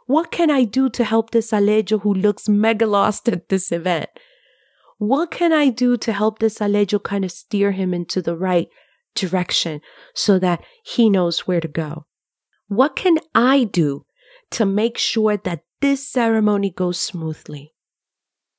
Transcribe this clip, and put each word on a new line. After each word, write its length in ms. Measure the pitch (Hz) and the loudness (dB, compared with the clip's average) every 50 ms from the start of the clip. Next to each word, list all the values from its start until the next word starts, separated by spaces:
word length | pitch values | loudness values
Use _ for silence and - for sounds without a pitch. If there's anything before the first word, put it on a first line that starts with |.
| _ | _
What 240 | - 254 302 339 - | 0 0 0 0 -2
can 200 | - - 339 302 | -2 0 0 2
I 140 | 196 - 254 | 2 2 2
do 240 | 208 - 262 269 262 | 0 0 0 0 0
to 160 | - - 233 | 0 -2 -2
help 260 | 214 220 226 220 - | 0 2 0 0 2
this 200 | - 226 220 - | 0 -2 0 0
Alejo 500 | - 208 202 202 214 214 214 - 214 208 | 0 2 2 2 2 2 0 0 0 0
who 140 | 202 208 202 | 2 0 0
looks 340 | 190 185 208 208 - - - | 2 2 0 0 0 0 0
mega 380 | 208 202 214 220 226 202 226 | 2 2 2 2 2 2 0
lost 420 | 220 202 202 196 196 208 - - - | 2 2 2 2 2 0 0 -2 -2
at 220 | 190 175 - - | -2 -2 -2 -2
this 200 | 196 190 - - | -2 -2 0 -2
event? 380 | 175 170 160 185 175 156 - - - - - _ _ _ _ _ _ _ _ _ _ _ _ _ _ | -4 -2 -2 -2 -2 -2 -4 -6 -12 -18 -20 _ _ _ _ _ _ _ _ _ _ _ _ _ _
What 340 | - 208 208 247 285 339 339 | -4 -2 0 0 0 0 -2
can 220 | - - 349 339 320 | -2 0 0 2 2
I 160 | 311 294 277 | 2 2 2
do 280 | 226 - 247 247 247 | 2 2 0 0 0
to 160 | 233 - - 208 | 0 -2 -4 -2
help 260 | 196 208 220 214 - | 0 0 -2 0 0
this 200 | 226 220 214 - | -2 -2 -2 -2
Alejo 440 | 214 208 202 208 208 - - 202 - | -2 0 2 2 2 2 0 -2 -2
kind 220 | - 202 202 190 | -2 -4 -4 -4
of 80 | 185 - | -4 -6
steer 400 | - - - - 202 196 202 190 | -10 -10 -4 -2 0 0 0 0
him 200 | 190 190 185 180 | 0 -2 -2 -2
into 280 | 175 175 - - 196 180 | -2 -4 -4 -4 -4 -2
the 140 | - 170 | -2 -2
right 320 | 165 180 185 180 175 - - _ _ _ _ _ _ _ _ - | -2 0 0 2 0 0 -2 _ _ _ _ _ _ _ _ -10
direction 640 | - 196 175 156 185 180 - - - - 170 156 147 - - - - - - - | -6 -4 -2 -2 -2 -2 -2 -2 -4 -4 -4 -6 -8 -12 -16 -20 -20 -20 -16 -10
so 240 | - - - 196 185 | -4 2 2 2 4
that 240 | 180 180 175 160 - - - _ _ | 4 2 0 -2 -4 -10 -20 _ _
he 240 | - - - 233 220 | -4 0 4 4 4
knows 320 | 196 190 180 170 170 - | 4 4 2 0 0 -2
where 200 | - - 185 170 | -2 -2 -2 0
to 60 | - | -2
go? 380 | 156 147 170 160 151 143 151 151 _ _ _ _ _ _ _ _ _ _ _ _ - | -2 -4 -6 -6 -6 -6 -10 -12 _ _ _ _ _ _ _ _ _ _ _ _ -4
What 280 | 202 190 262 302 - | 0 2 2 0 0
can 220 | - - 381 339 311 - _ - | -2 0 2 2 0 0 _ 0
I 300 | 226 233 254 269 285 247 | 0 2 4 4 2 2
do 400 | 202 - 180 160 143 139 143 - _ _ _ _ _ - - _ - | 0 0 0 0 0 0 -4 -10 _ _ _ _ _ -20 -20 _ -8
to 160 | - - 226 | -4 -2 0
make 320 | 196 196 202 214 233 233 - | 0 0 0 0 -2 -2 -4
sure 380 | - - - 226 214 214 208 202 | -6 -4 -2 0 0 0 0 -2
that 260 | - 185 170 156 - _ _ _ | -4 -4 -6 -6 -10 _ _ _
this 260 | - 277 277 269 - | 0 0 0 0 -4
ceremony 640 | - - 254 233 226 226 220 214 208 208 202 196 196 | -4 -2 0 0 2 2 2 2 2 2 0 0 -2
goes 300 | 185 - 185 180 180 - | -2 -2 -4 -2 -2 -4
smoothly? 720 | - - - 170 160 160 156 - - - 151 143 139 151 _ _ _ _ _ _ _ _ _ _ _ _ _ _ _ _ _ | -6 -6 -6 -6 -6 -6 -8 -10 -12 -14 -14 -14 -14 -16 _ _ _ _ _ _ _ _ _ _ _ _ _ _ _ _ _